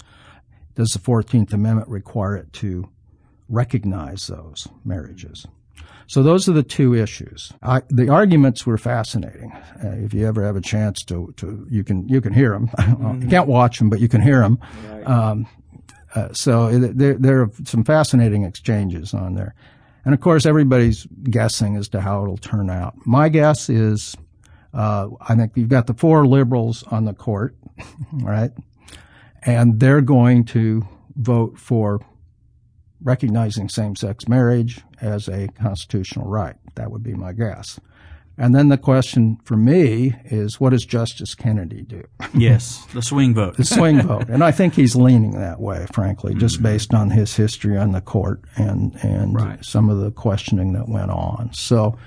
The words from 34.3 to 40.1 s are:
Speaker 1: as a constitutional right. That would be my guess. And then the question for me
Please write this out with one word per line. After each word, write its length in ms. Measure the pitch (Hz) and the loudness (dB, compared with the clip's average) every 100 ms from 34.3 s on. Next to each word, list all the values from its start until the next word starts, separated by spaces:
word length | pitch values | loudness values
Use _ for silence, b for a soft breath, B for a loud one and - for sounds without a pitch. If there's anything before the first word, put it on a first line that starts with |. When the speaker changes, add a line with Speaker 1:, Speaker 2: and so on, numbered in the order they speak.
| 127 120 120 117 120 _ - | 2 2 2 -2 -8 _ -10
Speaker 1:
as 280 | 110 104 101 | -8 -6 -6
a 200 | 95 95 | -8 -8
constitutional 800 | - 104 95 - 104 95 - - | -4 -6 -6 -6 -6 -6 -8 -6
right. 300 | 107 95 - - | -6 -6 -10 -18
That 160 | - 110 | -14 -12
would 120 | 110 | -10
be 120 | 113 | -10
my 180 | 98 92 | -10 -10
guess. 460 | 104 110 98 - - b b b b b - | -6 -6 -8 -16 -20 b b b b b -2
And 140 | 120 | 2
then 140 | 135 147 | 6 6
the 100 | 135 | 4
question 600 | - 131 123 127 110 113 | 4 2 2 2 2 0
for 140 | - 110 | -2 2
me 580 | 117 180 139 113 131 | 4 4 4 2 -2